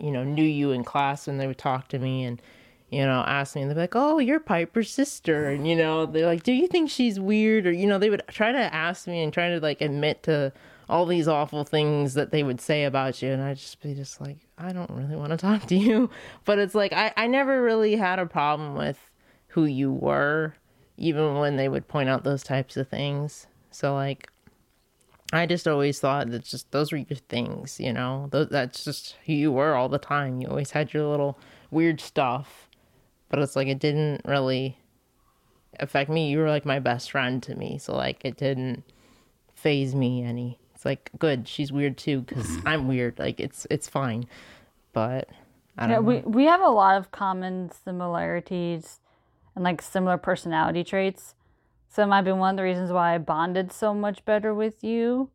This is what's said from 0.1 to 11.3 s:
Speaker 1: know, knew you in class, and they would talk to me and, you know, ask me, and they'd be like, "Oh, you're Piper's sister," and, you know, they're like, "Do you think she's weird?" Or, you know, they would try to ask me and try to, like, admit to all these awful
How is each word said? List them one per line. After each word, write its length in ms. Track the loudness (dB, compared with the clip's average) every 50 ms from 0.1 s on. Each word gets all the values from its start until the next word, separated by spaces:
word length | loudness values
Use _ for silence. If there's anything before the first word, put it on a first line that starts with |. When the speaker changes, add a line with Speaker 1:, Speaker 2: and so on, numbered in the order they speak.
Speaker 1:
know, 140 | -2 -2 -2
knew 180 | -2 2 2 2
you 300 | 2 4 2 2 0 0
in 100 | 0 -2
class, 460 | -2 -2 0 0 0 -2 -4 -6 -6
and 100 | -4 -4
they 80 | -4
would 120 | -4 -4 -4
talk 300 | -2 -2 -2 -2 -4 -6
to 100 | -6 -4
me 260 | -2 -2 -2 -2 -4
and, 160 | -4 -6 -8 -12 -20 -20 -20 -20 -20 _ _ _ -6
you 140 | -2 0 2
know, 180 | 2 2 2 0
ask 280 | 0 0 -2 -2 -4 -4
me, 80 | -6 -4
and 80 | -2
they'd 40 | -2
be 60 | -2 -2
like, 120 | 0 0
"Oh, 220 | 2 2 2 4 2
you're 220 | 2 2 2 0
Piper's 500 | 0 0 0 0 0 0 0 -2 -2 -2
sister," 600 | 0 -2 -2 -2 -2 -6 0 0 0 2 2 0
and, 180 | 0 0 0 2
you 80 | 4
know, 300 | 4 4 2 2 0 0
they're 200 | 0 2 2 2
like, 160 | 2 2 2 2
"Do 80 | 2 2
you 140 | 4 4 4
think 200 | 4 2 2 2
she's 300 | 0 0 0 0 0 0
weird?" 460 | 0 2 4 4 6 6 4 4 4
Or, 60 | 2 2
you 140 | 2 4
know, 120 | 2 4 4
they 120 | 4 2
would 120 | 2 0 -2 -6
try 220 | -2 0 0 2 2
to 220 | 0 0 0 -2
ask 320 | -2 -2 -2 -4 -4 -6
me 160 | -6 -2 -2 -2
and 100 | 0 0
try 180 | 0 0 0
to, 100 | 0 0
like, 200 | 0 -2 -2 0 -2
admit 400 | -2 0 0 0 0 0 0 0
to 280 | 0 2 2 2 -2 -4 -8 -20 -20 -20 -16 -6 -2
all 160 | 2 2 2
these 220 | 4 2 2 4
awful 380 | 2